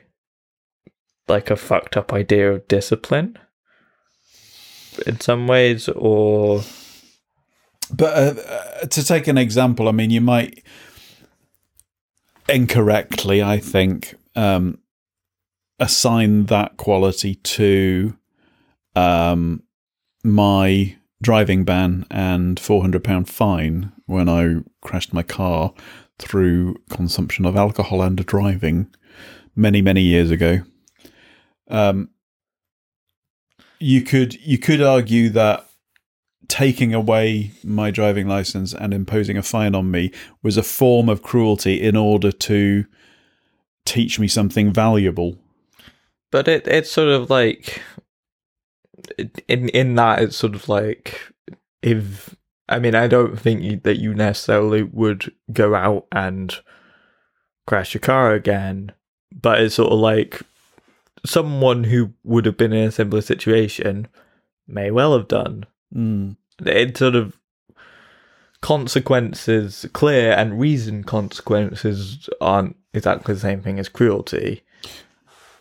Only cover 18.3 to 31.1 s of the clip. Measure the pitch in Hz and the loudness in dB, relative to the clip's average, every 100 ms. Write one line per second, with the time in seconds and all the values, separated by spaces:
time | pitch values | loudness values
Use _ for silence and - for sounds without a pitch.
18.3 | _ _ _ _ _ _ - 90 85 85 | _ _ _ _ _ _ 0 2 2 2
19.3 | 87 85 80 - _ _ _ _ _ 113 | 0 -2 -4 -10 _ _ _ _ _ 2
20.3 | 104 101 98 95 95 95 - _ - - | 4 4 4 2 2 0 -6 _ -8 0
21.3 | 110 98 92 95 90 92 92 - 104 92 | 2 2 2 2 0 0 -2 -4 -4 -2
22.3 | 90 90 92 - 104 92 90 - 92 92 | 0 -2 -2 0 0 2 0 0 -2 -2
23.3 | - 107 87 80 82 98 - - 92 87 | -2 0 0 -2 -4 -6 -12 -6 -2 2
24.3 | 85 85 82 - _ - 92 - 87 85 | 2 2 0 -6 _ -10 -8 -6 -6 -6
25.3 | - 92 82 82 - - - _ - - | -4 -2 -2 -4 -6 -20 -20 _ -20 -6
26.3 | 98 92 87 90 90 - - 87 - 90 | 0 2 2 0 -4 -10 -6 -4 -4 -4
27.3 | - 92 98 104 107 98 95 92 92 92 | -2 0 2 0 0 -4 0 0 -2 -2
28.3 | 98 101 95 82 85 95 _ _ - - | -2 0 -2 -2 -2 -4 _ _ -20 -20
29.3 | - _ - 107 101 95 95 92 85 82 | -20 _ 0 2 4 4 4 4 4 4
30.3 | 82 85 92 87 _ _ _ - | 2 2 0 -2 _ _ _ -20